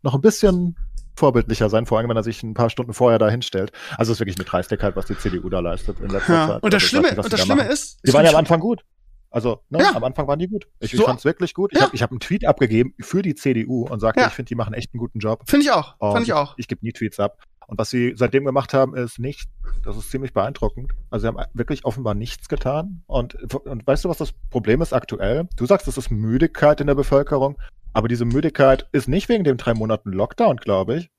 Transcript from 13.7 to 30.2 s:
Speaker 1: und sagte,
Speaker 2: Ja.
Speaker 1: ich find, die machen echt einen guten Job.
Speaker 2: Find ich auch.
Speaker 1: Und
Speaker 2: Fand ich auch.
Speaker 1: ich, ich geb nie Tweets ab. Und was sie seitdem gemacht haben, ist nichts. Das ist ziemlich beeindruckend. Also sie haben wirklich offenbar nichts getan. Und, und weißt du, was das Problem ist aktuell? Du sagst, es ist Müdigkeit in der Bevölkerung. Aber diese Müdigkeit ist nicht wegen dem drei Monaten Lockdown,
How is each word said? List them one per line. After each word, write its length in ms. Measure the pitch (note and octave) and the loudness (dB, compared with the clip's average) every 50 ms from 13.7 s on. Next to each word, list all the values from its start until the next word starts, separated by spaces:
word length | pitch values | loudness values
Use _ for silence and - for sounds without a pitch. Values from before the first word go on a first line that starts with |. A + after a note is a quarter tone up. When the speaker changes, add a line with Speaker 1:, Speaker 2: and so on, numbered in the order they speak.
| B2+ B2 A#2 | -4 -4 -4
Speaker 1:
und 140 | - - G#2+ | -4 -6 0
sagte, 200 | G#2 A2+ A2 A3+ | 0 2 4 4
Speaker 2:
Ja. 80 | B3+ G#3+ | 2 2
Speaker 1:
ich 40 | - | 0
find, 140 | - B2 - | -6 -10 -8
die 60 | A#2+ | -6
machen 200 | A#2 A2+ G#2 G#2+ | -6 -4 -6 -6
echt 200 | A#2 - - - | -8 -10 -10 -8
einen 60 | A#2+ | -10
guten 180 | A#2+ A#2 - A2+ | -10 -8 -8 -6
Job. 240 | G#2 G#2+ A2 - - | -2 -2 -4 -4 -2
Speaker 2:
Find 180 | - - C#4+ D4 | 2 4 4 4
ich 60 | D4 | 4
auch. 240 | A#3+ F3+ C#3+ - - _ | 2 0 0 -4 -8 _
Speaker 1:
Und 140 | - G#2 | -2 0
Speaker 2:
Fand 140 | G#2 - A#2 | 2 0 0
ich 60 | - F3 | 0 0
auch. 180 | D3+ C#3+ C#3 | -2 -2 -4
Speaker 1:
ich, 80 | - - | -6 -12
ich 80 | A#2 - | -8 -8
geb 140 | B2 - | -8 -8
nie 100 | - A2+ | -6 -10
Tweets 260 | - - A#2 G#2+ - - | -6 -6 -6 -6 -4 -2
ab. 200 | G2+ G#2 - _ - _ _ _ - | -4 -4 -4 _ -20 _ _ _ -18
Und 120 | _ G2+ G2 | _ -6 -4
was 100 | A2 - | -4 -2
sie 220 | - B2 A#2+ B2 - | 0 0 0 0 0
seitdem 280 | - B2+ A#2 - C#3 C#3 | 0 0 2 2 0 0
gemacht 300 | C#3 B2+ C#3 B2+ - - | 2 0 0 -2 2 2
haben, 200 | C#3 C3+ C3 - | 2 2 2 0
ist 220 | B2+ B2 A2+ - - | -6 -8 -8 -8 -8
nichts. 260 | A#2+ C#3 C#3+ - - - - - - - - - - | -8 -8 -8 -10 -12 -14 -12 -10 -6 -4 -4 -4 -2
Das 120 | G#2+ G2+ | -4 -6
ist 140 | A2 - - | -6 -8 -6
ziemlich 240 | - C3 C3+ B2 - | -6 -6 -6 -2 -2
beeindruckend. 580 | - G2 A#2+ C3+ - - G#2+ - C3 B2+ - - - - - | -2 -2 -2 -2 -2 -2 -2 -2 -4 -6 -6 -6 -8 -8 -6
Also 120 | - A2+ | -6 -2
sie 60 | G#2+ A2+ | -2 -2
haben 100 | A#2 - C3 - - | -4 -4 -10 -10 -6
wirklich 300 | B2 A#2 - D3+ C3 - | -6 -4 -4 -4 -4 -4
offenbar 260 | C3+ G#2+ C3 B2+ A2 G#2 | -6 -4 -2 -4 -4 -2
nichts 340 | G#2 A2 A#2+ - - - - | -4 -4 -8 -10 -14 -8 -6
getan. 540 | D#3+ - - C3 C#3 D3+ E3 G3 F#3+ E3+ - | -6 -4 -2 -2 -2 -4 -6 -6 -12 -14 -12
Und, 280 | _ - C3+ C3 B2+ - - - A2+ A#2 C#3 - | _ -4 -2 -2 -4 -8 -14 -12 -8 -8 -8 -8
und 220 | - C#3 A2+ A2+ | -8 -10 -6 0
weißt 180 | - C#3 D3 - | 0 0 0 0
du, 40 | F#3 | -2
was 80 | E3 - | -4 -2
das 140 | D#3+ - - - - - | -4 -6 -6 -10 -12 -6
Problem 320 | - B2 G2 G#2+ A#2 C3 | -4 -4 2 2 2 2
ist 100 | E3 - | 2 0
aktuell? 560 | - B2+ - - - - G2 G2 A#2+ D3+ E3+ F3+ - | -2 -4 -2 -4 -6 -4 -2 0 0 -2 -2 -4 -4
Du 80 | - A#2 | -4 2
sagst, 240 | B2+ G3 F#3+ - C#3+ | 4 4 4 4 -2
es 80 | B2+ | -6
ist 140 | - B2+ - | -6 -4 -4
Müdigkeit 680 | A#2 G#2 G#2+ A2 A2+ C3 D#3+ D#3+ - - - D3 D3+ - | -2 -2 0 0 2 2 2 2 2 4 4 4 4 6
in 40 | C#3+ C#3+ | 4 2
der 80 | C#3+ | 4
Bevölkerung. 600 | C3+ C3+ - C#3 C#3 C#3+ - D3+ C#3 C3+ C#3 D3 - - - - - - - - | 4 2 4 4 2 2 2 0 0 0 0 -2 -6 -14 -16 -18 -18 -20 -4 -2
Aber 140 | A2 G#2+ A2+ | -2 0 0
diese 160 | A#2+ A#2 A#2+ | 0 0 0
Müdigkeit 640 | A#2 A#2 C#3 D3 D#3+ D3 - C#3+ C3+ C3 - - - | 0 0 2 0 0 4 6 6 6 6 4 0 -2
ist 140 | - C#3+ C3 B2+ | -2 -2 0 2
nicht 200 | C#3 F#3+ - - | -2 -2 0 2
wegen 140 | A#3+ A3 F3+ | 0 2 4
dem 120 | D3 C3 A#2 | 2 0 0
drei 140 | - B2 A#2 | 0 -2 0
Monaten 380 | A2 A2 A2 A2 G2+ _ G2+ | 0 0 -2 -2 -2 _ -6
Lockdown, 440 | F#2 F#2+ | -2 -2